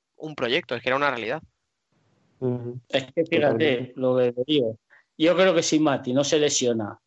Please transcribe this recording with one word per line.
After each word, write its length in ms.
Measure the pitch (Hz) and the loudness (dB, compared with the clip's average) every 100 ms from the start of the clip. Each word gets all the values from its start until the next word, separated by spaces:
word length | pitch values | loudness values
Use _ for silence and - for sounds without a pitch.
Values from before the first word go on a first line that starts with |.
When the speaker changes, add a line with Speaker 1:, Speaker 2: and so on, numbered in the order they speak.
| _ _ | _ _
Speaker 1:
un 180 | 156 151 | -14 -6
proyecto, 400 | 123 143 - 120 | -2 -2 -4 -6
es 60 | |
que 80 | 131 | -2
era 80 | 135 | 0
una 140 | 143 | 0
realidad. 300 | 123 110 151 - _ _ _ _ _ _ _ _ _ | -2 -6 -8 -10 _ _ _ _ _ _ _ _ _
Speaker 2:
Ujú. 400 | 127 123 120 123 - | -4 -4 -8 -12 -6
Speaker 3:
Es 160 | 139 131 | -4 -2
que 100 | - 165 | -4 -2
fíjate 160 | 165 | 0
Speaker 2:
Totalmente. 520 | 147 113 156 123 127 - | 2 2 0 0 -4 -4
Speaker 3:
lo 220 | 131 127 | 0 2
que 140 | 123 | 0
te 100 | 120 127 | -2 -2
digo. 320 | 151 117 110 _ _ _ - | 0 0 -4 _ _ _ 0
Yo 180 | 156 170 | 2 4
creo 200 | 190 165 | 4 4
que 80 | |
si 160 | 160 156 | 2 2
Mati 340 | 151 131 135 | 2 0 0
no 100 | 127 | 0
se 160 | 143 156 | 2 2
lesiona 600 | 147 - 123 113 104 113 | 2 2 0 0 -4 -10